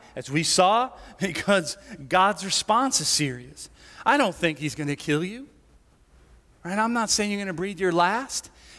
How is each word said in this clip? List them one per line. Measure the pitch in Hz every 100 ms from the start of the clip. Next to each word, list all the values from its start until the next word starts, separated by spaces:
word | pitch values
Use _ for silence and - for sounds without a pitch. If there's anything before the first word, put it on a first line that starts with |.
| -
As | - 131
we | 147
saw, | 156 - 185 220 254 -
<laughs> | - -
because | 185 160 - 196 147 - - 190 131
God's | 180 190 170
response | 190 - - 220 269 -
is | 151
serious. | - 143 123 123 - - - - -
I | - 285
don't | 220
think | - 165 147
he's | 151 -
gonna | 147
kill | 143 - 147
you. | 180 233 285 _ _ - _ _ _ - - - _ _
Right? | 170 202
I'm | 226
not | 240 208
saying | - 208
you're | 202
gonna | 196
breathe | 160 190 180
your | 185
last, | 170 175 226 262 - - - -